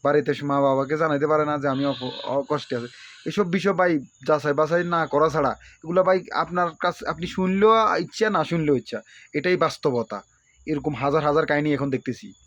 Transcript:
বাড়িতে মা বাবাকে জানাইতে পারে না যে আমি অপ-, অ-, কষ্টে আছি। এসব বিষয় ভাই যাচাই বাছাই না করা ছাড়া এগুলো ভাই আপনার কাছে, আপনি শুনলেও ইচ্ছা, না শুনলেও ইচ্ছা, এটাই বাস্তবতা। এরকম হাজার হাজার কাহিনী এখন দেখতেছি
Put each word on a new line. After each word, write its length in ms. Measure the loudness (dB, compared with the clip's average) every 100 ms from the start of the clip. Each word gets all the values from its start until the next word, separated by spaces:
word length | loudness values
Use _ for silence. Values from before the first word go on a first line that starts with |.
বাড়িতে 300 | 2 2 0 -4
মা 180 | -2 0
বাবাকে 360 | 2 2 0 0
জানাইতে 300 | 0 0 2
পারে 180 | 2 2
না 120 | -2
যে 100 | -2
আমি 180 | -2 -2
অপ-, 380 | -4 -8 -8
অ-, 200 | -4 -4 -2
কষ্টে 260 | -4 -4 -8
আছি। 120 | -8 -16 -20 -12 -6
এসব 240 | -2 0
বিষয় 240 | 0 0
ভাই 260 | 2 2 2 -4 _ 0
যাচাই 260 | 0 2
বাছাই 300 | 0 2 0
না 240 | 0 -2 0
করা 220 | 2 2
ছাড়া 220 | 2 0
এগুলো 520 | -2 -12 -18 -2 2
ভাই 200 | 4 2 0
আপনার 340 | -4 -2 0 -2 0
কাছে, 280 | -4 -2 -8
আপনি 200 | -6 -6
শুনলেও 720 | -2 -2 4 4 6 4 0
ইচ্ছা, 300 | -4 -2 0
না 140 | 0
শুনলেও 320 | 0 0 2 0
ইচ্ছা, 260 | -2 -12 -12 -20 -8
এটাই 240 | -4 0 2
বাস্তবতা। 640 | 0 0 -2 -2 -4 -8 -12 _ _ _ -6
এরকম 300 | -4 -4 -2
হাজার 280 | 0 0
হাজার 220 | 2 0 2
কাহিনী 280 | 0 0
এখন 160 | 0 0
দেখতেছি 440 | -4 -4 -10 -12 -20